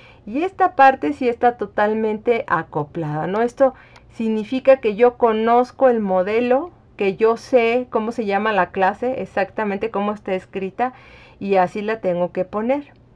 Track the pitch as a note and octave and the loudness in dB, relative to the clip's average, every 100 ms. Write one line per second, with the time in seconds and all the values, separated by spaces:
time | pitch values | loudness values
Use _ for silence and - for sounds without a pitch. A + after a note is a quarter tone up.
0 | - - - B3+ F#4+ F#4+ F#4 F4+ C4+ C4+ | -20 -20 -8 -4 -4 0 0 6 4 4
1 | D4 D4 B3 A#3+ A#3+ A#3+ G#3 - G#3 A3 | -2 -2 -4 0 0 0 -4 -2 0 0
2 | A3 G#3+ A3+ A#3 - E3+ E3 D#3 D3 E3+ | -2 -2 -2 -2 -2 -4 -4 -6 -6 -8
3 | D3+ D#3 D#3 G#3 A#3+ - C4+ B3+ - - | -6 -6 -4 -2 -2 2 0 0 -16 -20
4 | - - A3 G#3+ G#3+ C4 C4+ C4+ A3 G3+ | -16 -6 -4 -4 -4 0 4 4 2 2
5 | A#3+ A#3+ A#3 A3 A3+ A#3+ B3 - C4 A#3 | 2 2 0 2 2 2 2 2 2 2
6 | G3+ F#3 F#3 A3+ B3 C4 F4 - _ - | 0 0 0 0 2 0 -2 -14 _ -4
7 | G3 F#3 A3 A3+ - B3+ A3+ B3 B3 A#3 | -4 2 2 0 0 2 2 0 -2 -4
8 | G#3+ A#3 G3+ G3 G#3+ G3+ - F#3+ F#3 G#3 | -4 -6 -2 -2 0 0 0 0 0 0
9 | B3 C4 F#3 - G3 - G#3 G3 A3 G3+ | -4 -6 -6 -4 -4 -4 -4 -4 -4 -4
10 | G#3 G#3 - F#3 - G3 F#3+ - B3 - | -4 -6 -6 -6 -6 -10 -8 -4 -6 -6
11 | - - - - G3 G3 F3+ G#3+ G#3 A3 | -20 -20 -20 -10 0 2 2 -2 -6 -4
12 | F#3 F3 F3 F#3 F3+ G#3 A#3 C#4+ C#4+ _ | -2 -2 -2 -4 -6 -4 -2 -4 -6 _
13 | _ | _